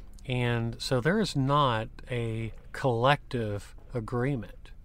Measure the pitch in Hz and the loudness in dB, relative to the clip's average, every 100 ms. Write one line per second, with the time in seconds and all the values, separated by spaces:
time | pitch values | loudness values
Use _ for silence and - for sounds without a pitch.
0 | - - - 123 120 120 117 113 - 127 | -16 -12 -2 0 2 2 0 -4 0 2
1 | 147 214 190 143 131 143 139 113 113 - | 4 2 2 2 4 4 4 2 -2 -8
2 | - 123 117 110 113 - - - 135 117 | -6 -4 -2 -2 -6 -8 -12 -2 0 4
3 | 127 143 - 123 110 101 - - - 123 | 6 4 2 -2 -2 -4 -6 -14 -8 -6
4 | 107 120 127 135 92 - - - | -4 0 0 0 -4 -12 -16 -18